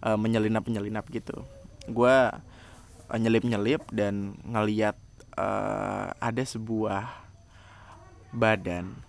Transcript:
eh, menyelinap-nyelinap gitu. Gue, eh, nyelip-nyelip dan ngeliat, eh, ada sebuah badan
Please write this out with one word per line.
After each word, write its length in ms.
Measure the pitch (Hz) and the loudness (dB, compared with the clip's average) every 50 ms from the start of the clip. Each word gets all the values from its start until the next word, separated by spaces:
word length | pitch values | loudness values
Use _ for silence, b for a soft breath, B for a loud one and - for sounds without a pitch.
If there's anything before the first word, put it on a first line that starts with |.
| - | 2
eh, 80 | 117 110 | 2 2
menyelinap-nyelinap 960 | 107 107 113 113 113 107 107 110 110 98 117 117 107 101 104 107 110 104 - | 2 2 2 2 2 2 2 2 0 0 -2 -4 -2 -2 -4 -4 -6 -8 -6
gitu. 320 | - 117 - - - - 120 - - - - - - - - - | -8 -8 -6 -6 -10 -10 -10 -14 -16 -18 -20 -20 -20 -16 -10 -6
Gue, 400 | 117 113 117 123 131 135 127 113 - - - B B B B B B B B B B B B - | 2 4 6 8 8 8 6 4 2 -4 -12 B B B B B B B B B B B B -6
eh, 80 | - 113 | -2 0
nyelip-nyelip 720 | 113 113 113 113 - 120 117 104 104 110 143 151 - - | 4 4 4 4 4 2 0 0 2 2 0 0 -2 -4
dan 480 | - 110 104 101 101 101 98 98 101 - - | -2 0 0 0 0 -2 -4 -6 -8 -12 -10
ngeliat, 480 | - 117 110 107 107 107 107 107 107 104 - - - - - - - - | -4 -2 0 2 2 2 2 2 0 0 -4 -12 -20 -20 -20 -20 -14 -6
eh, 720 | - 98 98 101 101 101 104 104 104 101 101 101 101 101 92 - | -2 -2 0 0 -2 -2 -2 -2 -2 -2 -2 -2 -4 -4 -6 -6
ada 280 | - - 117 113 120 131 | -4 -4 -4 -2 -2 -4
sebuah 640 | 131 - 117 110 110 113 110 107 104 98 98 110 120 B B B B B - - B B B B B B B B B B B B - - - - - | -4 -6 -8 -6 -2 -2 0 0 0 -2 -2 -4 -6 B B B B B -20 -20 B B B B B B B B B B B B -20 -20 -20 -20 -12
badan 640 | - 120 117 110 110 104 92 95 87 87 90 95 110 - - | -2 2 4 4 4 2 0 -4 -4 -4 -6 -8 -10 -14 -18